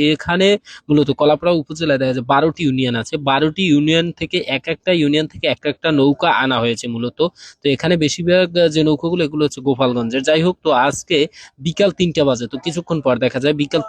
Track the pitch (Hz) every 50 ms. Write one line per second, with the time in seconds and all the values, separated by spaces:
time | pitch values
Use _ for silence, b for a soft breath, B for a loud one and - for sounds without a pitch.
0 | 147 151 156 - - 170 175 180 190 202 202 202 B B B B B - 147 151
1 | 143 135 131 - 151 151 151 147 165 175 175 165 139 - 160 156 165 147 139 131
2 | 135 131 127 127 120 131 139 139 151 165 - - 170 139 131 131 131 123 120 117
3 | 113 - - 151 139 135 135 139 151 160 156 196 190 175 147 143 147 156 160 165
4 | 170 170 156 - 165 - - 180 - - 131 135 - 165 165 - _ 185 180 170
5 | 151 143 147 156 156 147 - - - 151 123 - - 147 139 - - 165 156 139
6 | 135 143 143 - 180 175 117 110 131 131 131 117 117 117 117 107 - 120 117 113
7 | 120 120 - - 156 175 B B B B B _ - 143 135 - - 165 180 170
8 | 156 139 - - 170 175 175 185 185 175 170 175 170 165 151 160 151 156 208 -
9 | - 170 180 180 165 143 156 151 151 139 - 135 131 139 131 120 135 127 120 123
10 | 117 113 120 135 131 151 156 160 165 185 180 - - 160 143 123 131 143 135 -
11 | - - 175 143 147 160 B B B B B - 131 170 160 - 202 196 - -
12 | 180 175 151 165 147 139 127 113 120 113 - 127 - 175 151 175 165 - 170 156
13 | 135 135 123 123 127 123 - 127 131 147 151 143 147 139 - 160 -